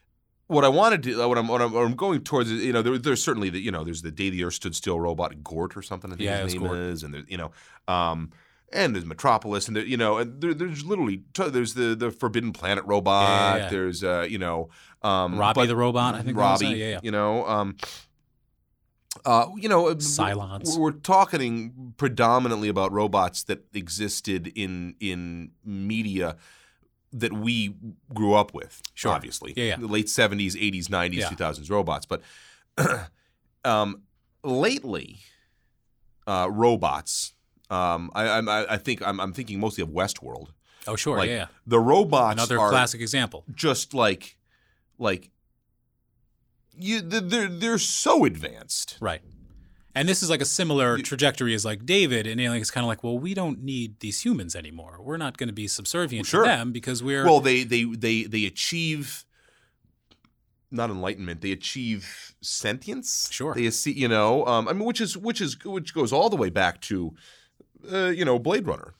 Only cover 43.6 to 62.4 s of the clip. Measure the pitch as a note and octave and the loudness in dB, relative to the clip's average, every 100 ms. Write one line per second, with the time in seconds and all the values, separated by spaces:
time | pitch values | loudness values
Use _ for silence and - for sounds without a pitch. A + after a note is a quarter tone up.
43.6 | D#3+ B2+ - C3+ A2 F#2 - - _ _ | 0 0 -2 2 2 2 -4 -20 _ _
44.6 | _ _ _ - A2+ F#2 - _ _ _ | _ _ _ -6 -2 -2 -6 _ _ _
45.6 | _ _ _ _ _ _ _ _ _ _ | _ _ _ _ _ _ _ _ _ _
46.6 | _ - F#3 A3 E3 A3 F3+ A3+ G3 F3 | _ -10 -4 -2 0 -2 0 0 0 -2
47.6 | A3+ A#3 - - D4 E4 C#3+ D#2 D2+ - | 0 0 0 0 4 6 6 2 -8 -12
48.6 | - - - - G#2 D#2 - - - - | -8 -8 -8 -6 -6 -6 -10 -20 -20 -20
49.6 | - - - C3 D#3+ F#3 F3 D#3 C3+ - | -20 -20 -10 -2 0 0 2 0 0 0
50.6 | E3+ C#3+ B2 A#2 - C3 C#3 - B2 A2 | 0 2 4 2 -2 0 0 0 -2 0
51.6 | G#2+ G#2 B2 G3 E3 A#2+ G#2+ A2+ B2 A#2+ | -2 -4 0 2 2 0 -2 -2 -2 -2
52.6 | A2 C3 A#2 A2 A#2 A#2+ E3+ G3 F3 A2 | -4 -2 -2 -2 -4 -4 -4 -4 -4 -4
53.6 | C3+ C3 A2+ G#2 G#2+ - A#3+ F#3 F2 E2+ | -6 -6 -6 -8 -8 -4 0 0 -2 -8
54.6 | D#2 D#2+ D#2+ E2+ B2+ E3 C#3+ - A#2+ G#2 | -12 -14 -16 -14 -10 -6 -6 -6 -8 -6
55.6 | G#2 - G2 E3+ E3 A#2+ F#2+ F3+ A#3 D3+ | -6 -6 -4 -2 -2 -4 0 4 4 4
56.6 | A#2+ A#2 C3 B2 B2+ C#3 C3+ D3+ C3+ B2+ | 0 -6 -4 -4 -2 4 8 8 8 4
57.6 | A#2+ A#2+ A#2 A2+ A2+ A2+ G#2+ A2 G2 - | 2 0 0 -2 0 0 0 -2 -2 -2
58.6 | - E3+ D#3+ D3+ C#3 - - _ _ _ | -4 -2 -2 -4 -6 -12 -16 _ _ _
59.6 | _ _ _ _ _ _ _ _ _ _ | _ _ _ _ _ _ _ _ _ _
60.6 | _ A#2+ A#2 F#2+ F#2 G2+ F2+ E2 G2 F#2 | _ -4 -4 -2 -4 -4 -8 -6 -4 -4
61.6 | - C3+ A#2+ G#2+ F#2 - - - | -6 -6 -4 -4 -6 -16 -18 -14